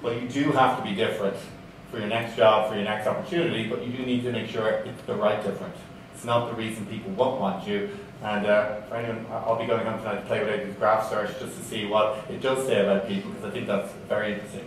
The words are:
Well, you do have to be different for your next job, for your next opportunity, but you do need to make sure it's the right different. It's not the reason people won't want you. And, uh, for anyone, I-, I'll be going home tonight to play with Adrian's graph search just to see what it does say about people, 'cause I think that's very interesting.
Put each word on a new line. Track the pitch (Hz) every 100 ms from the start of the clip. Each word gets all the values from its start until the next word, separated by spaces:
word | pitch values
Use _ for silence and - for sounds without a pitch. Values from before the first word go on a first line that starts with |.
Well, | 123
you | 117 123
do | 135 147
have | 131 127 -
to |
be | - 98
different | 110 - 98 - - - - - -
for | 117
your | 104
next | 113 117 -
job, | 110 107 107
for | 107
your |
next | 104 107 -
opportunity, | - - 170 - 110 110
but | -
you | -
do | 127 127
need | 123
to | 120
make | 110 107
sure | 117 110
it's | 107 - - -
the | 104
right | 104 107
different. | 98 95 90 - - - -
It's | - 117
not | 120 117
the | 113
reason | 110 110 98
people | 110 98
won't | 95 127 104
want | 95 - -
you. | 101 98 - - -
And, | 110 104 101
uh, | 104 - - -
for | 117
anyone, | 117 110 113
I-, | 110 113
I'll | 113
be | 117
going | 113 113
home | 110
tonight | 110 101
to |
play | - 110
with | 104
Adrian's | 104 98 98
graph | 107 110 -
search | 107 101 -
just | 95 -
to |
see | - 110 101
what | 107 107 - -
it | 104
does | 131 131 -
say | 104
about | 98 98 98
people, | 98 -
'cause | - 104
I |
think | - -
that's | 101 - - -
very | 107 107
interesting. | 101 - -